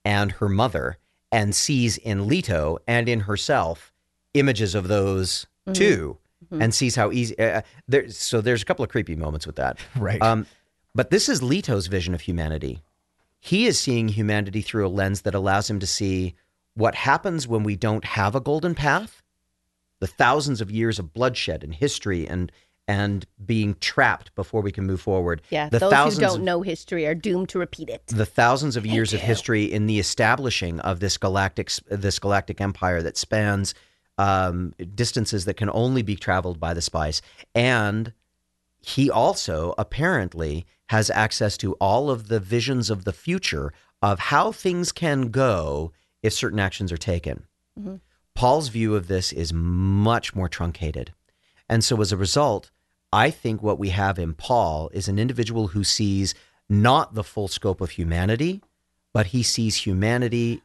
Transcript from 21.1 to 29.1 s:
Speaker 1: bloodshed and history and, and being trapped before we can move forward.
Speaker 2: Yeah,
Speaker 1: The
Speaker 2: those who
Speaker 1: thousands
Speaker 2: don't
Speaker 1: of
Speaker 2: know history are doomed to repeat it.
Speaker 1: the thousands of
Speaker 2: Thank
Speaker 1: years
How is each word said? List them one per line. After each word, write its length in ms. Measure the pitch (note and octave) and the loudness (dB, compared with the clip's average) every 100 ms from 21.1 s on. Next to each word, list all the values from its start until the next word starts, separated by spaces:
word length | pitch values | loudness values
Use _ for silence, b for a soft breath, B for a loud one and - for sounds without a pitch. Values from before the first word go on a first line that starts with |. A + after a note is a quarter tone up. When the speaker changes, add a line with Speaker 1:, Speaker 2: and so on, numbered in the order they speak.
Speaker 1:
bloodshed 500 | A2 B2+ A#2+ - D#2 | 0 0 0 -4 -6
and 100 | D2 | -6
history 540 | D#2 C#3+ - G#2 F2+ D#2 | -2 -2 -2 -2 -2 -2
and, 240 | F2+ F2+ b b b - | -4 -4 b b b -4
and 380 | G2+ G#2 G2+ - - G2 | 0 0 -2 -6 -12 -2
being 280 | A2+ G#2 F#2+ | 0 0 -2
trapped 540 | - - B2 F#2+ - | -2 2 4 2 -4
before 260 | - F#2+ A2 | -10 -4 -2
we 100 | G2+ | -2
can 140 | F#2+ | -2
move 160 | F#2+ F#2 | -2 -2
forward. 400 | - F#2+ F2 E2 - | 0 0 0 -2 -4
Speaker 2:
Yeah, 220 | D3+ D3+ | -4 0
Speaker 1:
The 80 | A#2 | 2
Speaker 2:
those 120 | F#3+ | 4
who 60 | - | 6
Speaker 1:
thousands 300 | - - G#3 | 4 4 0
Speaker 2:
don't 120 | - | 2
Speaker 1:
of 40 | |
Speaker 2:
know 160 | F#3 F3 | -2 -2
history 460 | F#3+ D#3+ - F3 D3+ | -2 -6 -6 -4 -2
are 80 | |
doomed 340 | E3 G#3 F3+ F#3 | -2 -2 -2 -2
to 80 | F#3 | -4
repeat 300 | F3 - D#3 | -6 -8 -12
it. 180 | A#2 - | -12 -4
Speaker 1:
the 180 | A2 G#2+ | -2 0
thousands 500 | - A#2+ C3 D3 A#2+ | 4 4 4 0 -2
of 60 | |
Speaker 2:
Thank 100 | G#2+ | 0
Speaker 1:
years 200 | A2+ A2 | 0 0